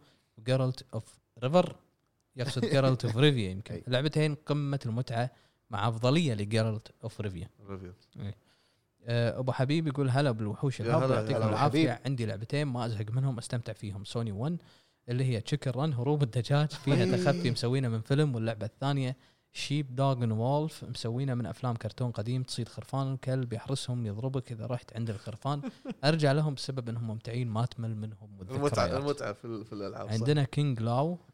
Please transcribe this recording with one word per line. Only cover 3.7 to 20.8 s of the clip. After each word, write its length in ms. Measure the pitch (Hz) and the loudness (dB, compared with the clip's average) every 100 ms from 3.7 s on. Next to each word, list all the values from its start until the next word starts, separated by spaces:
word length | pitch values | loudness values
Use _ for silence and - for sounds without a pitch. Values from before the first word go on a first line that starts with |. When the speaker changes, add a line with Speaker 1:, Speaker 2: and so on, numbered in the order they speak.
Speaker 2:
أي. 100 | 87 - | -8 -2
Speaker 1:
لعبتين 480 | 127 151 156 156 | 0 2 2 0
قمة 460 | 143 - 147 139 139 117 | 0 -2 0 0 -2 -2
المتعة 440 | 113 135 117 127 - _ _ - | -2 -2 -2 -2 -6 _ _ -8
مع 180 | 104 113 | -2 0
أفضلية 460 | 113 123 156 156 | 2 4 4 4
لجيرلت 540 | 104 104 110 113 107 - - | 0 0 2 2 -2 -8 -12
اوف 160 | 113 - | -12 -6
ريفيا. 280 | 101 90 101 _ 101 | -6 -6 -10 _ -12
Speaker 3:
ريفيا. 240 | 95 90 98 _ - | -10 -12 -16 _ -10
Speaker 1:
إيه. 180 | 101 - _ _ _ _ _ _ 120 | -10 -10 _ _ _ _ _ _ -2
آه، 320 | 117 117 - | 0 2 0
أبو 140 | 127 | -2
حبيبي 380 | - 131 160 156 | 0 2 2 0
يقول، 200 | 139 135 | 0 2
"هلا 200 | 127 147 | 4 2
بالوحوش 500 | 110 104 98 143 - | 2 -2 0 -2 0
Speaker 3:
يا 40 | |
Speaker 1:
الهب، 180 | 110 131 | 2 2
Speaker 3:
هلا، 120 | 131 | 4
يا 60 | 123 | 2
Speaker 1:
يعطيكم 220 | 107 110 | 2 2
Speaker 3:
هلا. 60 | 110 | 2
Speaker 1:
العافية. 420 | 107 143 143 147 | 4 4 4 2
Speaker 2:
حبيب. 100 | 117 131 | 2 -4
Speaker 1:
عندي 200 | 127 107 | -2 -2
لعبتين 400 | 101 113 143 147 | -4 -2 -2 0
ما 200 | 123 117 | -2 -2
أزهق 240 | 107 107 | -2 -2
منهم، 280 | 127 135 117 | 0 0 -2
أستمتع 340 | - 120 113 | -4 -4 -6
فيهم، 320 | - 101 98 | -8 -8 -8
سوني 280 | 98 117 113 | -6 -4 -2
ون، 260 | 98 143 175 - - _ _ - | -2 -2 -4 -6 -20 _ _ -4
اللي 160 | 123 | 0
هي 160 | 131 110 | 2 0
تشيكن 300 | - 147 131 | 0 -2 -2
رن، 220 | 123 156 | -2 0
هروب 300 | 120 127 151 | 0 2 2
الدجاج، 480 | 127 123 113 143 151 | 2 0 2 2 2
فيها 340 | - 139 165 185 | 0 2 4 4
Speaker 2:
<laughs> 60 | 180 | 4
Speaker 1:
تخفي 340 | 151 - 127 | 4 2 2
مسوينه 380 | 110 120 135 123 | 0 2 2 0
من 120 | 113 | -2
فيلم، 340 | - 139 151 | 2 2 4
واللعبة 320 | 117 113 107 110 | 2 -2 -2 -6
الثانية 500 | - 139 139 127 131 _ _ _ | -2 0 0 0 -4 _ _ _
شيب 420 | - - 147 135 | -8 -2 -2 -2
دوغ 300 | 123 139 127 | 2 2 4
اند 80 | 117 | 2
وولف، 520 | 107 123 147 156 - | 2 2 2 0 -6